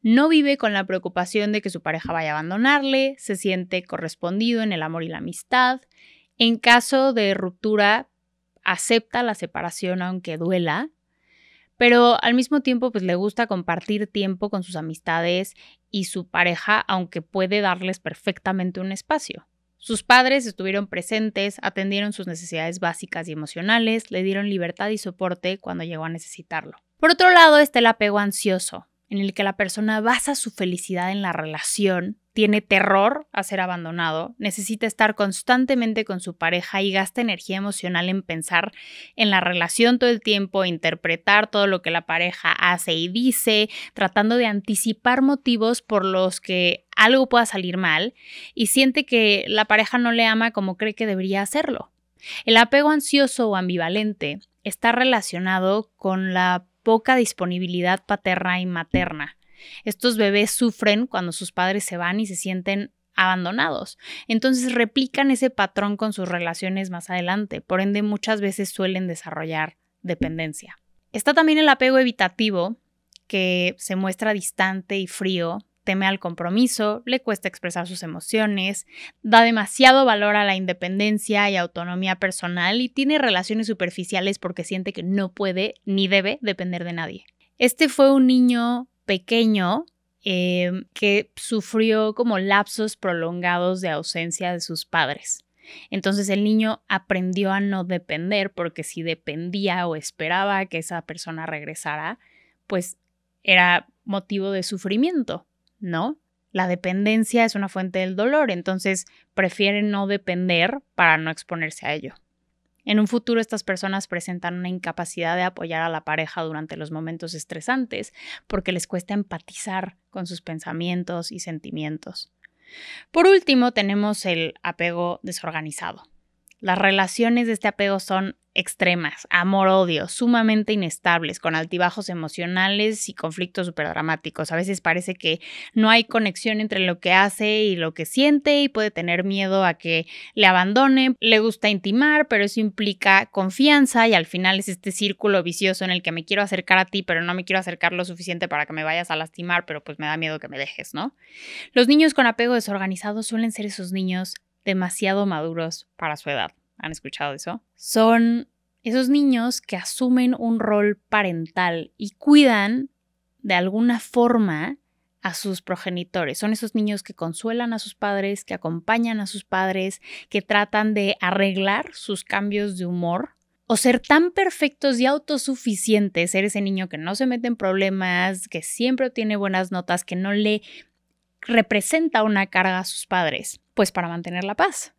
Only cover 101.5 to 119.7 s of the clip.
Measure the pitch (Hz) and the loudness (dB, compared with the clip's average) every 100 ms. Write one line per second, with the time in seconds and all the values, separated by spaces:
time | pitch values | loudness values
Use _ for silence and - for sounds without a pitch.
101.5 | 156 151 156 156 151 160 - _ _ _ | -10 -12 -10 -8 -8 -8 -10 _ _ _
102.5 | _ - 190 180 - _ _ _ _ - | _ -4 -4 -4 -14 _ _ _ _ 2
103.5 | 185 180 175 - _ - 196 190 202 196 | 4 4 2 -2 _ -8 -8 -4 -6 -4
104.5 | 190 185 190 190 214 311 339 233 170 _ | -4 -6 -8 -4 0 0 -2 -4 -8 _
105.5 | _ _ _ 185 165 220 311 _ _ _ | _ _ _ -6 -4 -4 -8 _ _ _
106.5 | 196 185 180 185 190 208 220 214 233 226 | -4 -2 -2 -2 0 2 2 2 2 2
107.5 | 202 196 190 185 185 185 190 226 302 269 | 0 -6 -6 -4 -4 -4 -2 0 2 0
108.5 | 180 180 185 190 190 - _ _ - 185 | -2 -4 -2 -2 -4 -6 _ _ -2 -2
109.5 | - 196 208 208 202 196 202 196 175 185 | 2 0 2 0 -2 -2 -4 -2 -2 0
110.5 | 170 180 277 _ - 170 160 160 156 - | 2 2 -2 _ 2 4 4 0 -8 -10
111.5 | 170 156 - - 151 135 - _ _ _ | -8 -8 -8 -6 -6 -8 -16 _ _ _
112.5 | _ _ _ - 214 208 240 233 226 220 | _ _ _ 0 2 2 -2 -2 -2 -2
113.5 | 208 - 185 190 196 - 175 180 180 175 | -6 -6 -6 -4 -6 -6 -8 -8 -8 -6
114.5 | 180 180 185 175 165 170 - 165 180 180 | -6 -6 -6 -8 -8 -10 -4 -2 0 -2
115.5 | 180 170 160 165 160 - 156 156 - 160 | -4 -8 -4 -4 -4 -4 -4 -4 -6 -8
116.5 | 156 156 160 156 156 160 165 165 165 - | -8 -10 -12 -10 -8 -8 -10 -12 -12 -12
117.5 | 165 196 262 240 - - - - - _ | -10 -4 -4 -2 -8 -10 -16 -18 -20 _
118.5 | 202 185 180 - 180 175 202 196 170 - | -6 -4 -6 -6 -8 -4 -6 -4 -10 -14
119.5 | - 214 | -14 -6